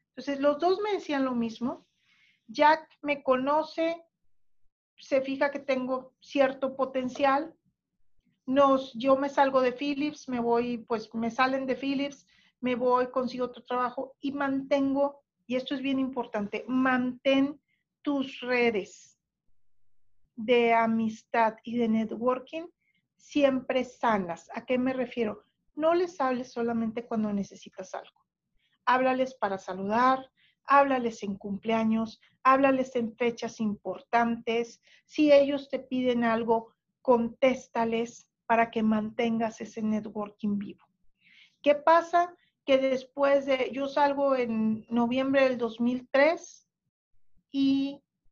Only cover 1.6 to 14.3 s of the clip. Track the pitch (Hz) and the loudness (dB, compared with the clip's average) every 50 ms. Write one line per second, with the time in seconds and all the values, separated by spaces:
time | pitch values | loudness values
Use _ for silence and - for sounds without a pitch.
1.6 | 233 262 339 - _ _ _ _ _ _ _ _ _ _ _ _ _ - 220 294 | -6 -6 -6 -8 _ _ _ _ _ _ _ _ _ _ _ _ _ -8 0 4
2.6 | 294 302 320 320 311 - _ _ - 294 285 285 - 269 262 254 262 277 294 311 | 4 6 4 4 0 -8 _ _ -4 -4 -4 -2 0 0 0 2 2 0 0 0
3.6 | 311 311 - - 330 330 339 339 - _ _ _ _ _ _ _ _ _ _ _ | 0 -2 -4 -4 -2 -2 -4 -6 -10 _ _ _ _ _ _ _ _ _ _ _
4.6 | _ _ _ _ _ _ _ _ - - 294 269 269 269 269 269 294 285 285 277 | _ _ _ _ _ _ _ _ -6 -2 0 0 0 0 -2 -2 -2 -2 -2 -4
5.6 | - - 262 254 254 254 262 254 254 - _ _ _ - - 285 269 262 269 - | -4 -4 -4 -2 -2 -4 -6 -6 -8 -10 _ _ _ -4 0 2 2 2 0 -2
6.6 | 269 262 269 - 262 262 - 262 254 254 - - 285 277 269 285 320 330 - _ | -4 -4 -4 -4 -4 -4 -4 -4 -6 -6 -4 0 2 2 2 2 -2 -4 -10 _
7.6 | _ _ _ _ _ _ _ _ _ _ _ _ _ _ _ _ _ 254 262 285 | _ _ _ _ _ _ _ _ _ _ _ _ _ _ _ _ _ -2 2 4
8.6 | 277 269 269 262 269 - - 226 247 269 269 262 285 277 277 294 277 269 269 262 | 4 6 4 2 0 -4 -8 -2 2 2 2 2 2 0 2 2 2 4 4 2
9.6 | 254 247 247 - 285 285 285 269 294 302 294 - - - 254 240 233 233 233 233 | 2 0 0 -2 -4 -4 -2 -2 -4 -6 -6 -8 -10 -6 -4 -2 0 0 2 0
10.6 | 240 240 240 226 - - 240 220 220 - - 226 233 233 226 - 262 262 262 262 | 0 -2 -4 -6 -6 -6 -6 -6 -6 -8 -8 -6 -4 -4 0 0 0 0 0 -2
11.6 | 269 262 247 240 - 277 277 269 285 285 285 - _ _ _ _ _ _ _ _ | -4 -4 -4 -4 -4 -4 -2 -2 -4 -6 -8 -12 _ _ _ _ _ _ _ _
12.6 | 240 254 254 233 254 247 247 247 254 254 254 262 262 240 254 247 247 247 - 233 | -6 -4 -4 -2 0 2 2 2 2 0 -2 -4 -4 -4 -4 -6 -6 -6 -8 -10
13.6 | - - 247 247 247 240 247 269 269 - - _ - 277 | -10 -6 -4 -2 -2 -4 -4 -8 -12 -12 -12 _ -8 -6